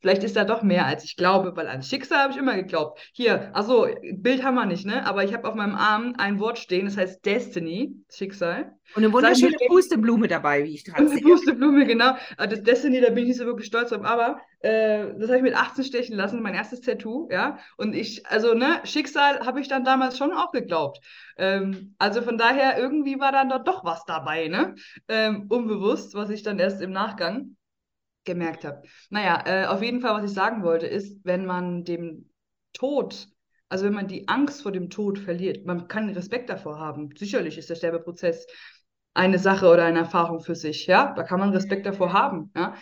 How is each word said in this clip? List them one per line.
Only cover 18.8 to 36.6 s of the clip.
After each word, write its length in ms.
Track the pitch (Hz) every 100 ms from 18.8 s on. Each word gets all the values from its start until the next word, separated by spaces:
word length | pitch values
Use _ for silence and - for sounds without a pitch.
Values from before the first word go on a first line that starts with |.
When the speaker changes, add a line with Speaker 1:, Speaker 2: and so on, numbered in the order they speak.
Speaker 1:
Schicksal 560 | - 294 294 302 285 277
habe 200 | 240 262
ich 80 | 262
dann 160 | 269
damals 320 | 254 262 262 254
schon 160 | 285
auch 200 | 330 349
geglaubt. 480 | 247 - 165 143 - - - - -
Ähm, 600 | 190 196 196 190 - -
also 240 | 202 220
von 160 | 240 226
daher, 400 | 233 269 269 -
irgendwie 420 | 262 302 269 269
war 100 | 269
dann 200 | 269 262
dort 180 | 254 330
doch 160 | 370
was 220 | 170 165 -
dabei, 420 | 160 147 160 160
ne? 260 | 196 359 - - - -
Ähm, 420 | 220 220 202 -
unbewusst, 640 | 240 220 202 202 302 -
was 160 | 202 208
ich 120 | 208
dann 160 | 220 190
erst 220 | 196 196
im 120 | 185
Nachgang 640 | 190 214 - 175 226 - - _ _ _ _ _ _
gemerkt 400 | - 175 165 160
habe. 180 | 151 139 - _ _
Naja, 340 | 208 190 165
äh, 220 | - 190 -
auf 160 | 196
jeden 180 | 233 247
Fall, 140 | 240
was 160 | 214 208
ich 40 |
sagen 280 | 196 208 226
wollte, 240 | 170 165 165
ist, 360 | 202 196 -
wenn 200 | 180 180
man 400 | 185 180 180 175
dem 460 | 175 170 170 160 - _ _ _ _
Tod, 560 | - 262 285 196 - - _ _ _ _
also 160 | 190
wenn 100 | 202
man 140 | 208 196
die 200 | 185 -
Angst 340 | 233 285 -
vor 100 | 208
dem 160 | 185 175
Tod 300 | - 208 196
verliert, 480 | 180 175 185 - 175
man 220 | 175 175
kann 200 | 214 208
Respekt 400 | 185 175 247 247
davor 300 | 190